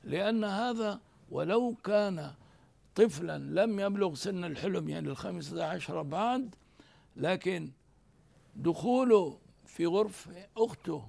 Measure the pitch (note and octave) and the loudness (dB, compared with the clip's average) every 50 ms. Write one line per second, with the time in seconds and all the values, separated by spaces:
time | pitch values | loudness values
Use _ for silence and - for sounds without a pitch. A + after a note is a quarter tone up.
0 | - G#3 C#3 E3 G3 G#3 A3+ A3+ G#3+ G#3 G3 G3+ A#3 B3 A#3 A3+ A3 G#3 G3+ - | -6 -4 -4 -2 0 0 0 0 -2 -2 -2 -2 -2 -2 -2 -2 -2 -4 -4 -6
1 | - _ _ _ - - D3+ C#3+ D3+ E3 G3 A#3 B3 A#3+ A3+ - - G3 G#3 G#3 | -12 _ _ _ -20 -8 -4 -4 0 2 2 2 2 2 -4 -6 -2 2 4 4
2 | G#3 G3+ F#3 D#3+ D3+ E3 D#3+ - - - - - - _ _ _ _ _ _ - | 4 2 -2 -4 -6 -10 -14 -18 -20 -20 -20 -20 -20 _ _ _ _ _ _ 6
3 | G#3+ A#3 D3 C#3+ F3 E3 D#3 D3 C#3 C#3 D3+ E3+ G3+ A3+ G#3+ G3 G3 G3+ G3 G3 | 6 6 6 -2 -6 -4 -4 -6 -6 -2 2 2 2 2 2 0 0 -2 2 2
4 | G3+ F#3 D3+ C3+ - G3 G3 F3+ F3 E3+ D3 - - G3+ F#3 F3 D#3+ D3+ D3+ E3 | 0 0 0 -4 -4 -4 -4 -4 -4 -6 -6 -4 -2 -2 -2 -2 -2 -2 -4 -4
5 | D#3 C#3+ C#3 - - - F3+ F3 D3 D3 F3 E3 E3+ D#3 E3+ F3 - - F3 E3 | -4 -6 -6 -6 -8 -8 -8 -8 -8 -8 -4 -4 -4 -2 -4 -6 -6 -6 -6 -4
6 | D#3 C#3+ D#3 D#3+ G#3 A#3+ B3 B3+ C4 A3+ - - _ _ _ _ - - - - | -4 -4 -2 0 0 0 0 0 -2 -6 -10 -18 _ _ _ _ -20 -20 -20 -20
7 | _ - _ - C3+ - F#3 - - F3+ F#3+ E3+ D#3 C#3 C3+ _ _ _ _ _ | _ -20 _ -4 0 0 0 0 0 -4 -4 -4 -6 -10 -14 _ _ _ _ _
8 | _ _ _ _ _ _ _ - _ _ - - C3+ E3 E3+ D#3 D3 A3+ B3 B3+ | _ _ _ _ _ _ _ -20 _ _ -14 -2 0 0 0 0 0 2 2 4
9 | C4 B3 A3+ G#3 F3+ D3 - - _ - - _ - - - - E3+ E3+ E3+ G3 | 6 8 8 6 6 2 -6 -12 _ -20 -20 _ -20 -20 -4 0 0 2 4 2
10 | G#3+ G#3 F#3 - - F3 F3+ F3 G3 - _ A3 A3+ A#3+ D3+ - - E3+ D#3+ D3 | 2 0 -2 -12 -16 -16 -18 -18 -20 -16 _ 0 0 0 0 -8 -6 -6 -6 -6
11 | A2+ | -8